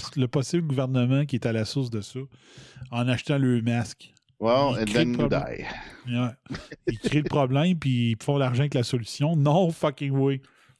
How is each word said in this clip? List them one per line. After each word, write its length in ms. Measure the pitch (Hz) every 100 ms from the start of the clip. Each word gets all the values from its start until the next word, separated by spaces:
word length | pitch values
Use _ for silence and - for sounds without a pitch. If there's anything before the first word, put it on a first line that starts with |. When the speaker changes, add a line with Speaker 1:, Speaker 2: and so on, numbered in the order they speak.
| -
Speaker 1:
le 140 | - 123
possible 400 | 147 131 175 165
gouvernement 580 | 135 131 131 123 135 147
qui 80 |
est 120 | 120 120
à 60 |
la 120 | 113
source 260 | 110 143 127
de 100 | 110
ça 200 | 101 127 135 - _ - - - 123
en 160 | 120 123
achetant 300 | 120 - 143
le 220 | 131 120
masque. 520 | 113 117 104 - - _ _ _
Speaker 2:
Well, 380 | 110 127 143 113
Speaker 1:
Ils 60 |
Speaker 2:
and 20 |
Speaker 1:
créent 80 | 107
Speaker 2:
then 160 | 117 120
Speaker 1:
le 40 |
Speaker 2:
you 60 | 120
Speaker 1:
problème. 480 | 143 90 - - - - - - 123
Speaker 2:
die. 80 | 120
Speaker 1:
Ouais. 400 | 123 120 - 135 - 147 -
Ils 120 | 113
créent 220 | - 147
le 60 | 147
problème, 480 | 147 131 135 175 175
puis 340 | 139 127 117
ils 100 | 113
font 140 | - 143
l'argent 240 | 131 123
avec 140 | 143
la 100 | 135
solution. 500 | 120 127 107 - 143
Non 360 | 165 143 156 180
fucking 400 | 160 156 139 143
way. 300 | 135 135 135 - _ _ _